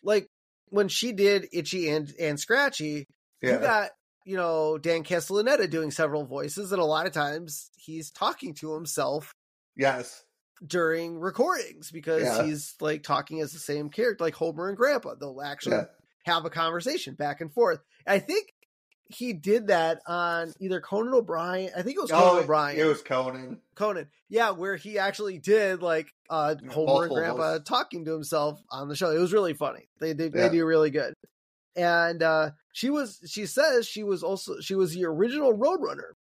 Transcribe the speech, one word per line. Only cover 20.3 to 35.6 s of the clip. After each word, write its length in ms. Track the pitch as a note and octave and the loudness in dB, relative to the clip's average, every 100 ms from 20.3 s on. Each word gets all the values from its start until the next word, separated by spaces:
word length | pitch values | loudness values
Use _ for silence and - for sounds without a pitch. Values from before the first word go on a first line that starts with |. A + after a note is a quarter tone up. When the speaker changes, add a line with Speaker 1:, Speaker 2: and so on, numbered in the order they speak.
| E3+ E3 - | 0 -4 -8
Speaker 1:
either 200 | F#3+ F3+ | -4 -4
Conan 340 | - G3+ A#3 | -2 -2 2
O'Brien. 560 | C4 G3+ E3 F3 F#3 F#3+ F3+ | 2 2 -4 -2 -4 -4 -6
I 60 | |
think 140 | F#3 D4 | -6 -4
it 40 | |
was 100 | - | 2
Conan 140 | D#3+ F3+ | 6 8
Speaker 2:
Oh, 100 | F3 | 6
Speaker 1:
O'Brien. 360 | D3+ D#3 D3 D3 | 4 2 2 2
Speaker 2:
it 60 | |
was 160 | D#3 C#3+ | 2 2
Conan. 600 | - C3 C3 B2+ B2+ A#2+ _ - | 0 -2 -2 -6 -12 -14 _ -4
Speaker 1:
Conan. 340 | G#3 F#3 C#3+ _ _ | -4 -2 -10 _ _
Yeah, 220 | G#3 A3+ | 0 2
where 240 | F3+ F#3+ F#3+ | 0 -4 -6
he 220 | G3 G#3 | -6 -2
actually 400 | G3 G3 G#3 F#3 | -2 -2 -8 -8
did, 420 | E3 G#3+ G3+ F#3 | 2 4 4 0
like, 300 | E3+ D#3+ D#3 _ _ | 0 0 -2 _ _
uh, 280 | D#3+ D3 D3+ | 0 0 -2
Homer 100 | B2+ | -4
Speaker 2:
Multiple 340 | C3+ D#3 C#3 | -2 4 4
Speaker 1:
and 120 | E3+ | 4
Grandpa 380 | C#3 E3 - D#3 | 0 0 0 0
Speaker 2:
voices. 120 | D#3+ D3+ | -2 0
Speaker 1:
talking 360 | F#3 - F3 D#3+ | 0 0 -6 -6
to 60 | |
himself 480 | D#3+ D3 D#3+ D3 D3 _ | -6 -2 0 0 -4 _
on 180 | C3 C#3+ | -10 -8
the 80 | D3 | -2
show. 140 | F3 | 2
It 80 | D#3 | 2
was 120 | F3 | 4
really 220 | G#3 F#3 | 4 2
funny. 340 | C#3+ C#3+ - - _ | 0 -4 -6 -16 _
They 120 | D#3+ | -6
did, 220 | D3+ D#3+ | -2 -2
Speaker 2:
Yeah. 140 | E3+ F3+ | 2 4
Speaker 1:
they 80 | E3 | 4
do 100 | D#3+ | 4
really 240 | D#3+ D#3 | 4 4
good. 240 | D3 B2+ D3 - _ _ _ _ - | 2 -4 -8 -20 _ _ _ _ -2
And, 460 | F3 E3+ E3+ E3+ | 2 4 2 2
uh, 280 | E3 D#3 D#3 D3 _ | 2 4 2 -4 _
she 180 | - A#3+ | -6 -2
was, 300 | D4 B3+ - F3 | 0 -2 -8 -12
she 200 | - G3+ | -8 -4
says 400 | - D#4 B3+ A3+ | 2 4 4 0
she 160 | G#3+ | -6
was 200 | G#3 F#3 | -2 -2
also, 360 | E3 G3 - D#3 | -2 -4 -6 -10
she 140 | D#3 | -4
was 180 | F#3+ F#3 | 0 0
the 120 | E3+ F3 | 0 -2
original 500 | D#3 A3 C#4 C#4+ | 2 0 2 2
Roadrunner. 560 | G#3+ | 4